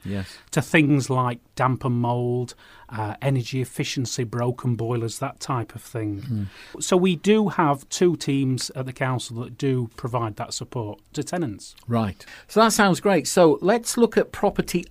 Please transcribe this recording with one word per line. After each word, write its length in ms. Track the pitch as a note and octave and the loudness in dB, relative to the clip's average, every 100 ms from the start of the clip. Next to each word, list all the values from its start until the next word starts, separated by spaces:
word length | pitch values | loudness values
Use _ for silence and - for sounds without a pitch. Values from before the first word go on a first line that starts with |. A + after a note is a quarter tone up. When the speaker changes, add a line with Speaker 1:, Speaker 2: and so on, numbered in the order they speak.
| - | -8
Speaker 1:
Yes. 220 | G2 F#2 - - | -6 -8 -12 -6
Speaker 2:
to 100 | - | -4
things 480 | - F3 D3 C#3+ B2 | 2 4 6 4 2
like 300 | B2+ B2 A#2+ _ - | 0 0 -2 _ -2
damp 280 | B2+ B2+ | 0 0
and 120 | C3 A#2+ | 0 0
mould, 580 | A#2+ B2 B2 B2 B2 - - - - | 0 -2 -2 -2 -4 -10 -20 -20 -14
uh, 260 | A2 G#2+ - | -8 -6 -4
energy 400 | C#3 C3+ A#2 C3 | -2 -2 -2 -4
efficiency, 640 | B2 - D3 - A#2+ - | -4 -6 -6 -4 -4 -4
broken 520 | A#2 A#2+ A#2+ B2 B2+ A2+ | -4 -2 -2 -2 -2 -2
boilers, 440 | A#2 A#2+ A2+ - | -2 -2 -4 -6
that 200 | - - | -10 -8
type 360 | - A#2+ A2 A2 | -6 -4 -6 -12
of 60 | |
thing. 640 | - A#2 G#2+ G2+ C3 G#2+ G2 - - - | -10 -6 -6 -6 -6 -4 -6 -10 -18 -8
Speaker 1:
Mm. 60 | |
Speaker 2:
So 160 | - F#3+ | 0 2
we 180 | F#3 E3 | 2 2
do 340 | G3 A3 G3+ | 4 4 4
have 380 | - D#3 C#3+ - | 2 2 0 -4
two 260 | - F3+ D3 | 0 2 2
teams 560 | - C#3 C3 B2+ - - | 0 0 0 -2 -4 -8
at 100 | C3 | -8
the 80 | |
council 440 | B2 C3 B2+ - A#2 | -4 -2 -2 -6 -10
that 140 | B2 A#2+ | -10 -4
do 320 | C#3 B2+ A#2 - | 0 0 -2 -6
provide 420 | B2+ A#2+ A2+ G#2 | -4 -2 -4 -6
that 160 | A#2 | -8
support 460 | - B2+ C3 G#2+ G#2 _ | -10 -8 -8 -8 -10 _
to 100 | D3+ | -8
tenants. 520 | D3+ F3+ C#3+ F#2+ - - - | -6 -4 -4 -6 -14 -16 -4
Speaker 1:
Right. 380 | A#2 G#2+ - - - - | -2 -2 -4 -14 -20 -2
So 120 | G3+ | 4
that 120 | A3+ | 4
sounds 260 | A3 G3+ F3 | 6 4 4
great. 280 | G3+ F#3 C#3 | 2 2 4
So 320 | - E3 C#3+ | 6 6 6
let's 340 | F3 A#3 A#3 - | 2 0 0 2
look 200 | A3+ A3+ | 2 2
at 140 | - | 0
property 540 | - G3+ G3 - F3 - | 0 -2 0 -2 -2 0